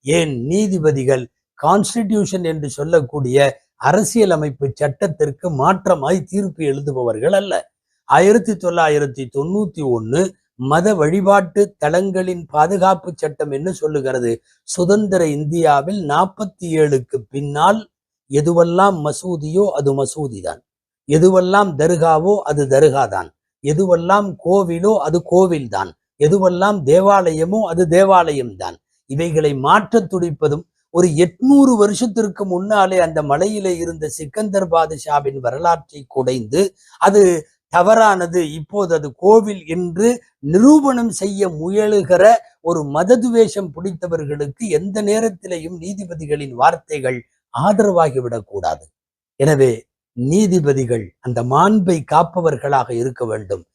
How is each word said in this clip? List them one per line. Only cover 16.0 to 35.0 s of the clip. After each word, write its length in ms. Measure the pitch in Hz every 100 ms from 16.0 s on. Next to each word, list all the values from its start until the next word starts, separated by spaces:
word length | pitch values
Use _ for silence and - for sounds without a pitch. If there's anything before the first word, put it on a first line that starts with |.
| 156
நாற்பத்தி 640 | 147 190 - 208 _ 175
ஏழுக்கு 440 | 160 151 135 120 131
பின்னால் 560 | 110 139 143 147 175 220 208 _ _ _ _
எதுவெல்லாம் 680 | 139 151 170 170 175 202 180
மசூதியோ 640 | 147 135 185 170 151 175 202
அது 200 | 156 139
மசூதிதான், 680 | 139 131 - 139 101 87 78 _ _ _ _ -
எதுவெல்லாம் 600 | 151 185 185 180 202 202
தர்காவோ 600 | 139 160 175 165 160 175 208
அது 220 | 156 147 135
தர்காதான், 640 | 139 147 135 117 92 82 _ _ _
எதுவெல்லாம் 640 | 139 151 190 170 170 202 202 156
கோவிலோ 520 | 165 196 175 170 196 214
அது 200 | 143 170 -
கோவில்தான், 680 | 175 190 160 123 98 95 _ _ _
எதுவெல்லாம் 600 | 147 196 185 175 196 208 131
தேவாலயமோ 760 | 226 196 196 175 160 165 214 196
அது 200 | 170 180
தேவாலயம்தான். 880 | 170 196 185 165 143 120 92 90 85 _ _ _
இவைகளை 420 | 139 170 160 151 139
மாற்ற 420 | 139 202 196 233
துடிப்பதும் 640 | 180 185 175 151 151 147 - _ _
ஒரு 140 | 170 180 151
எட்நூறு 540 | 175 _ 254 285 269 233
வருஷத்திற்கு 680 | 202 202 240 202 214 - 196
முன்னாலே 540 | 180 196 214 190 185
அந்த 200 | 165 156
மலையிலே 500 | 147 143 196 214 190 170
இருந்த 300 | 165 165 151
சிக்கந்தர் 600 | - 151 214 214 196 185
பாதுஷாவின் 680 | 165 156 151